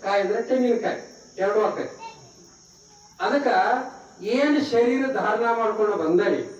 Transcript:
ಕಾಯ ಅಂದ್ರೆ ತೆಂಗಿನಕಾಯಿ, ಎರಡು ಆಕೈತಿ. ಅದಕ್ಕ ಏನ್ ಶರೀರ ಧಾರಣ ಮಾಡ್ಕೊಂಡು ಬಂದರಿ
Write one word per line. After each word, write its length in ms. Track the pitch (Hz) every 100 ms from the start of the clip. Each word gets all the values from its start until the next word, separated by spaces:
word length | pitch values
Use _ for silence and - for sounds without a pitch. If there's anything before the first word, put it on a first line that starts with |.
ಕಾಯ 140 | 196 202
ಅಂದ್ರೆ 220 | 185 226
ತೆಂಗಿನಕಾಯಿ, 580 | 233 254 247 226 196 - - - - -
ಎರಡು 180 | 196 214 214
ಆಕೈತಿ. 280 | - - - 151 - - - - - - - - - - -
ಅದಕ್ಕ 240 | 359 277 247 - - 254 262 - - - 190 254
ಏನ್ 220 | 294 294 -
ಶರೀರ 320 | 233 240 262 269 -
ಧಾರಣ 280 | 202 214 233 233
ಮಾಡ್ಕೊಂಡು 380 | 220 214 208 165
ಬಂದರಿ 400 | 156 175 196 143 - -